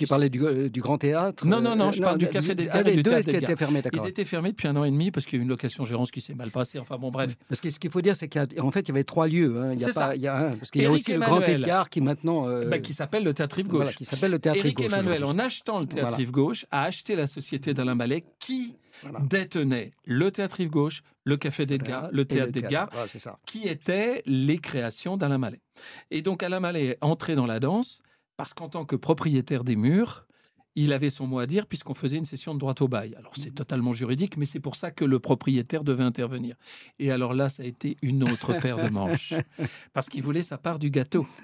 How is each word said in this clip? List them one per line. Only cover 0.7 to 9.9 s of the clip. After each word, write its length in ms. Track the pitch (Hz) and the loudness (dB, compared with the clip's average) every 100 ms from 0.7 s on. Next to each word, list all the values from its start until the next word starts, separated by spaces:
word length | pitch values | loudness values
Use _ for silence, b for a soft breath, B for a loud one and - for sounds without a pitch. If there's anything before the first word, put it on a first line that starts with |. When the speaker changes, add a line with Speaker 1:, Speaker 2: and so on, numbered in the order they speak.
| 123 | -2
Speaker 2:
Grand 180 | 127 147 | 0 2
Théâtre, 480 | 143 160 190 - 160 | 2 2 0 2 4
Speaker 1:
Non, 140 | 226 | 4
non, 160 | 233 220 | 4 4
non, 120 | 196 | 2
Speaker 2:
euh, 40 | |
Speaker 1:
je 100 | 196 | 4
parle 160 | 185 165 | 2 4
du 80 | 170 | 2
Speaker 2:
non, 40 | |
Speaker 1:
Café 180 | 190 165 | 2 0
Speaker 2:
les, 60 | |
Speaker 1:
d'Edgar 220 | 180 170 190 | 0 2 4
Speaker 2:
ah, 40 | |
Speaker 1:
et 40 | |
Speaker 2:
les 120 | 202 165 | 6 6
Speaker 1:
du 60 | |
Speaker 2:
deux 80 | 175 | 6
Speaker 1:
Théâtre 140 | - 151 | 4 4
Speaker 2:
qui 60 | |
Speaker 1:
d'Edgar. 180 | 175 131 | 2 2
Speaker 2:
étaient 80 | 165 | 2
fermés, 240 | 147 147 | 2 2
d'accord. 220 | 147 165 | 0 -2
Speaker 1:
Ils 40 | 190 | -2
étaient 160 | 185 | -2
fermés 260 | 190 170 185 | -2 -2 -2
depuis 180 | 208 151 | -2 0
un 80 | 143 | 2
an 80 | |
et 60 | 147 | 2
demi 200 | 143 185 | 2 2
parce 160 | 160 - | 0 -2
qu'il 100 | 131 | -2
y 20 | |
a 20 | |
eu 20 | |
une 40 | 123 | 0
location 360 | 123 123 - | -2 -4 -4
gérance 260 | 117 117 123 | -4 -2 -2
qui 100 | 131 | -4
s'est 140 | - | -10
mal 160 | 135 117 | -8 -6
passée. 280 | 127 123 143 | -4 -4 -6
Enfin 200 | 117 127 | -10 -8
bon, 120 | 131 | -6
bref. 200 | 131 127 | -4 -4
Speaker 2:
Oui. 140 | 120 - | -6 -8
Parce 120 | 135 | -6
que 100 | 160 | -4
ce 80 | 147 | -6
qu'il 120 | 165 | -4
faut 100 | 180 | 2
dire, 140 | 185 175 | 2 2
c'est 120 | 156 | -2
qu'il 120 | 151 | -2
y 180 | 139 165 | -2 0
a, 60 | |
en 60 | 139 | 0
fait, 100 | 202 | 0
il 80 | 165 | 0
y 20 | |
avait 140 | 139 | 0
trois 220 | 135 160 160 | 0 2 2
lieux, 320 | 170 151 117 | 4 4 2
hein. 120 | 131 | -2
Il 60 | 127 | 0
y 40 | |
a 40 | |
Speaker 1:
C'est 60 | 240 | 0